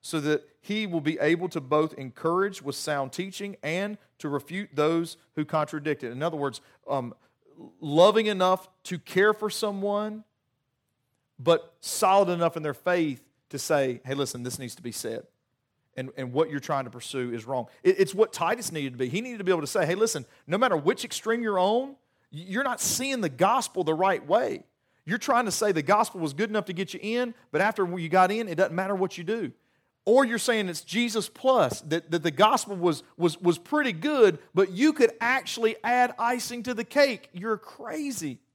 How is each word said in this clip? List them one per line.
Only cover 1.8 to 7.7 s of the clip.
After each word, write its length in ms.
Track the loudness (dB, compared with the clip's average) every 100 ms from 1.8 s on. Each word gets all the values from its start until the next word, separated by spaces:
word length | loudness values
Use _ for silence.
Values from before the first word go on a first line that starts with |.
| 0
encourage 680 | -4 -14 -6 -2 0 -2 -4
with 140 | -10 -8
sound 380 | -4 -4 -4
teaching 420 | -6 -8 -8 -12 -8
and 340 | -6 -4 -4 -8 _ _
to 100 | -4
refute 420 | -4 -4 -10 -6
those 420 | 0 2 2 -2 -10 _ -8
who 100 | -2
contradict 580 | -2 -2 -4 -4 -4
it. 80 | -6
In 100 | -4
other 140 | -4 -2
words, 240 | -4 -6 _ _ -6
um, 240 | -6 -6 -12 _ _ _ -20 -20